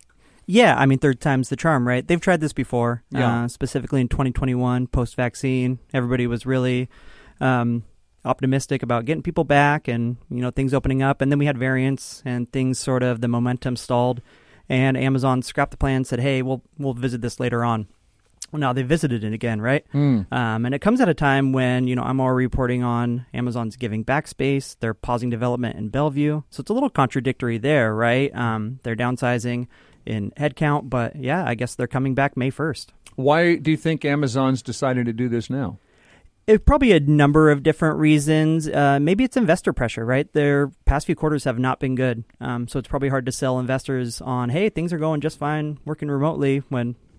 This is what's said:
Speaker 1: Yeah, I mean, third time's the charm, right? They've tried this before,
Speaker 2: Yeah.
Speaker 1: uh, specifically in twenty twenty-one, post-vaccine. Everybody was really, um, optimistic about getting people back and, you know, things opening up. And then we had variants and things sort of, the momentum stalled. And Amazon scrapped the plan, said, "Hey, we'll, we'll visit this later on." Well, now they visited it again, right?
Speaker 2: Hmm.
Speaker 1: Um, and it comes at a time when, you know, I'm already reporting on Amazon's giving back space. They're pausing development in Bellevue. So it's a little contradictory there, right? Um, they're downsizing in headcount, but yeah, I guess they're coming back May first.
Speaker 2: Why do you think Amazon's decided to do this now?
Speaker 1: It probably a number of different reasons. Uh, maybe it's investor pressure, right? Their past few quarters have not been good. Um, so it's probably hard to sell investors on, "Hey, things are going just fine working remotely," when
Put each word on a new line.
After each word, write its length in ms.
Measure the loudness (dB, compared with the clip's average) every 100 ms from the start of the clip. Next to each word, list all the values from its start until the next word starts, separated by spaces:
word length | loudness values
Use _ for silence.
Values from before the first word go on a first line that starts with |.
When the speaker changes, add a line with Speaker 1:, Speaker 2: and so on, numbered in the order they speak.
| _ _ _ _ 2
Speaker 1:
Yeah, 300 | 6 6 6
I 80 | 4
mean, 140 | 4
third 200 | 2 2
time's 280 | 0 0 -2
the 60 | -2
charm, 320 | 0 0 0
right? 180 | -2 0
They've 120 | 0
tried 220 | 2 0
this 100 | 0
before, 500 | -4 -4 -2 -2 -4 -6
Speaker 2:
Yeah. 340 | -2 0 0
Speaker 1:
uh, 40 | -2
specifically 540 | -4 -6 -4 -2 0
in 60 | 0
twenty 220 | 0 -2
twenty-one, 560 | -2 -2 0 0 -2 -2
post-vaccine. 920 | -2 -2 -2 -4 -2 -2 0 -2 -4 -6
Everybody 340 | -4 0 0 0
was 180 | -2 -2
really, 440 | 0 0 -2 -4 -10 -20 -20 -20 -4
um, 440 | 0 2 0 -2 -6 _ _ _ -6
optimistic 580 | -2 0 0 0 -4
about 220 | -2 -2 -2
getting 180 | -4
people 200 | -2 -2
back 440 | 2 4 4 2 -2
and, 300 | -2 -2 -4 -8
you 120 | -6
know, 100 | -4
things 220 | -2 0
opening 280 | 0 0 0
up. 200 | 0 0
And 100 | 2
then 80 | 2
we 60 | 2
had 100 | 2
variants 640 | 2 2 2 -2 -6 -12 -6
and 260 | -4 -4
things 260 | -2 0 0
sort 220 | 0 0
of, 200 | 2 0
the 60 | 0
momentum 480 | 0 0 -2 -4 -6
stalled. 460 | -2 0 2 -2 -8 -20 _ -20 -2
And 260 | 2 2 2
Amazon 460 | 0 2 2 0
scrapped 300 | -2 -4 -4
the 60 | -2
plan, 260 | -2 0 -2
said, 140 | -2
"Hey, 220 | -2 -2
we'll, 200 | -2 -6 -8 -8
we'll 160 | -6
visit 280 | -4 -4 -4
this 180 | -6 -4
later 240 | -2 0
on." 240 | 0 -2 -4 _ _ _ _ _ -12
Well, 80 | -4
now 140 | -2
they 100 | 0
visited 400 | 0 2 2 -2
it 100 | -4
again, 280 | -4 -4 -2
right? 240 | 0 -2 -2
Speaker 2:
Hmm. 300 | 0 2 2 0
Speaker 1:
Um, 340 | -2 -2 -2 -2
and 100 | 0
it 40 |
comes 200 | 2 2
at 60 | 2
a 60 |
time 380 | 2 2 2 2
when, 340 | 2 2 0 0
you 80 | -2
know, 80 |
I'm 160 | -2 0
already 260 | 0 2 0
reporting 380 | 0 0 0
on 420 | 0 0 -2 -4 -6
Amazon's 420 | -6 -4 -4 -6 -6
giving 260 | -6 -4
back 240 | -2 -2 -2
space. 480 | -4 -2 -2 -4 -6
They're 140 | -6
pausing 360 | -4 -4 -4 -2
development 480 | -2 -2 -2 -4 -6
in 120 | -6
Bellevue. 540 | -2 -2 0 -2 -2 -6
So 120 | -10
it's 80 | -4
a 40 |
little 160 | -2 0
contradictory 680 | 2 0 0 -2 -2 -4 -2
there, 360 | 0 2 2 2
right? 380 | 0 2 0 -2
Um, 440 | -4 -2 -6 -8
they're 120 | -6 -4
downsizing 720 | -2 -2 -2 -2 -2 -6 -8 -14 _ _ -8
in 260 | -6 -6
headcount, 580 | -4 -4 0 0 0 -2
but 260 | -4 -4 -6
yeah, 300 | -4 -2 -2
I 60 | -4
guess 200 | -4 -6
they're 120 | -4
coming 260 | -2 -2 0
back 200 | 0 0
May 140 | -4
first. 420 | -2 -4 -6 -12 _ -16 -2
Speaker 2:
Why 400 | 2 4 4 2
do 160 | 2
you 60 | 0
think 260 | 0 0
Amazon's 580 | 0 0 0 2 2 0
decided 440 | -4 -2 0 0 0
to 80 |
do 160 | -2 -2
this 200 | -2 -2
now? 300 | -4 -4 -8 _ _ _ -20 -20 _ 4
Speaker 1:
It 180 | 4 6
probably 260 | 6 6
a 80 | 6
number 520 | 6 6 6 6 6
of 100 | 6
different 360 | 2 2 0 2
reasons. 680 | 4 4 4 2 4 2 0
Uh, 300 | 2 2 4
maybe 240 | 2 2
it's 140 | 2 2
investor 340 | 2 2 0
pressure, 300 | -2 -2 -4
right? 280 | -2 0 0
Their 360 | 0 2 2 0 -2 0
past 200 | 0 0
few 100 | -2
quarters 280 | -2 -2
have 160 | -2 -2
not 200 | -2 -2
been 160 | -2 -2
good. 280 | -2 -2 -8 -10
Um, 260 | -8 -6 -6
so 120 | -8
it's 80 | -6
probably 220 | -4 -2
hard 180 | -2 -4
to 40 |
sell 280 | -4 -2 -2
investors 600 | -2 -4 -4 -4 -4 -6
on, 280 | -6 -4 -2
"Hey, 180 | 0 -2
things 220 | -2 -4
are 60 | -2
going 240 | -2 -2
just 160 | -4 -4
fine 400 | -4 -4 -4 -8 -10
working 240 | -8 -4
remotely," 540 | -2 -2 0 0 -2 -2
when 260 | -4 -4 -8 _